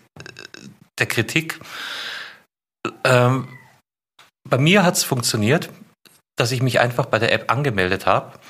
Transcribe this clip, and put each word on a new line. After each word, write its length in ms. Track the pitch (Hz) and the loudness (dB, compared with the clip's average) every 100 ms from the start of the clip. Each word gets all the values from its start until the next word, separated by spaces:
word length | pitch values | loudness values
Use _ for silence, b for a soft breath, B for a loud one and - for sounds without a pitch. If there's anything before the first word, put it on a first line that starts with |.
| _ - - - - - - - _ - | _ -20 -20 -20 -20 -20 -20 -20 _ -4
der 80 | 117 | -2
Kritik. 520 | - 113 160 160 - B B B B B B B B _ _ _ _ - - | 0 0 -2 -4 -12 B B B B B B B B _ _ _ _ -10 -4
Ähm, 440 | 135 123 123 131 131 - - _ _ _ _ _ - _ - | 2 4 4 2 -4 -18 -20 _ _ _ _ _ -20 _ -2
bei 80 | 127 | 2
mir 260 | 151 202 | 4 4
hat's 220 | 175 175 - | 4 0 -2
funktioniert, 640 | 127 - 117 107 160 - - - _ _ _ _ - | -2 -2 0 2 0 -2 -16 -20 _ _ _ _ -4
dass 160 | 120 | -2
ich 100 | 127 | 0
mich 200 | 123 - | 0 2
einfach 240 | 123 120 131 | 2 0 0
bei 140 | 110 | 2
der 120 | 113 | 2
App 180 | 110 - | 0 0
angemeldet 560 | 120 143 98 92 95 92 | 0 0 0 0 0 2
hab. 380 | 117 - - | 0 0 -20